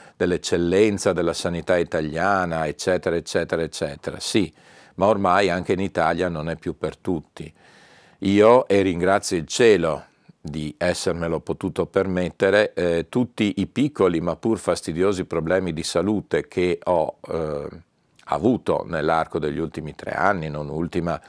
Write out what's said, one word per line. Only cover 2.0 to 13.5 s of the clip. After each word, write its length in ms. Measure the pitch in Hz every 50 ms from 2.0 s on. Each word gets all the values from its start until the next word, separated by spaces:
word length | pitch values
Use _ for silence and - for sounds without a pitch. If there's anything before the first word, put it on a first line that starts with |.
| 78 76 73 80 87 98 101 95 90 85 80 80 80
eccetera, 480 | 76 69 - - 92 90 87 - 92 85
eccetera, 460 | 85 80 - - 92 82 78 92 82
eccetera. 580 | 82 80 - - - 73 71 76 - - 73 -
Sì, 340 | - - - 117 92 76 - _ _ - - - - - _
ma 120 | - 90
ormai 420 | 104 110 98 98 90 90 98 104 92
anche 240 | 85 90 87 - 98
in 60 | 90
Italia 500 | 98 92 - - 82 80 85 85 90 90
non 200 | 85 78 76 82
è 60 | 80
più 220 | 80 - 87 78
per 200 | - - 80 -
tutti. 540 | - - 95 90 78 73 _ - - 78 78 - _ _ - - - - - - - _ _ _ -
Io, 480 | - 95 98 104 107 110 120 127 -
e 140 | - 98 101
ringrazio 560 | 95 95 85 85 87 92 98 104 - - 98
il 80 | 87 78
cielo 600 | - - - 123 117 104 87 85 80 73 71 - _ _ _ _ - - _
di 340 | - 76 73 78 76 76 -
essermelo 600 | - 85 90 87 - - 92 82 85 85 85 82 78
potuto 460 | - - 80 - - 90 80 - 85
permettere, 840 | - - 98 95 95 92 90 90 85 - - 101 98 95 104 107 - -
eh, 340 | - 87 87 85 85 80 -
tutti 460 | - 123 123 117 - - 110 104